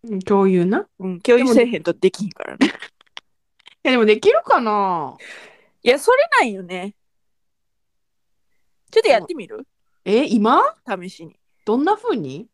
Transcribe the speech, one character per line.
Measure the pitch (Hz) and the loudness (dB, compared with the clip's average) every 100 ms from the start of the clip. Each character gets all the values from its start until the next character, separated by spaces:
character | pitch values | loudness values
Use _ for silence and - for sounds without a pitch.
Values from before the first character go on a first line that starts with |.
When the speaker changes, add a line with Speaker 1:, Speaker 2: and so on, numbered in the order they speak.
Speaker 1:
う | 233 196 | -8 -10
ん、 | |
共 | 185 202 196 | 0 2 2
有 | 185 175 | 2 0
な。 | 269 415 _ | -2 -6 _
Speaker 2:
う | 190 | -12
ん、 | 180 | -6
共 | - 240 | 2 2
有 | 254 | 4
せ | 240 | 2
え | 240 | 2
へ | 190 | -2
ん | |
と | 170 | -6
で | 165 185 | 0 -2
き | - | -2
ひ | 202 | -10
ん | |
か | - | -10
ら | - - | -16 -2
ね。 | 277 | -2
Speaker 1:
で | |
も、 | |
<laughs> | |
い | - - _ _ - _ _ _ _ - _ | -2 -20 _ _ -20 _ _ _ _ -20 _
や、 | 294 | -2
で | 254 | 2
も | 214 | 2
で | 214 | 4
き | 381 | 2
る | 587 | 2
か | - 381 | 0 0
な？ | 226 208 196 170 139 - - - - _ _ _ | 0 -2 -2 -4 -8 -14 -20 -20 -20 _ _ _
Speaker 2:
い | - | -2
や、 | 277 | 0
そ | - | 4
れ | 508 679 523 | 4 4 2
な | 262 | 0
ん | |
よ | 190 | -4
ね。 | 175 185 196 _ _ _ _ _ _ _ _ _ _ _ _ _ _ _ _ _ _ _ _ | -10 -10 -10 _ _ _ _ _ _ _ _ _ _ _ _ _ _ _ _ _ _ _ _
ち | 440 | 0
ょ | |
っ | |
と | 427 | 4
や | 226 | 2
っ | - | 0
て | |
み | 320 185 | -12 -12
る？ | - 269 _ _ _ 185 | -16 -18 _ _ _ 0
Speaker 1:
え、 | 220 294 | 0 2
今？ | 220 202 302 554 - - | 0 2 2 2 -4 -12
Speaker 2:
試 | 190 180 | -10 -10
し | - 165 | -18 -20
に。 | _ _ _ - | _ _ _ -4
Speaker 1:
ど | 240 | 0
ん | |
な | 320 427 | 0 -2
風 | 480 277 | -2 -4
に？ | 143 139 233 | -6 -12 -18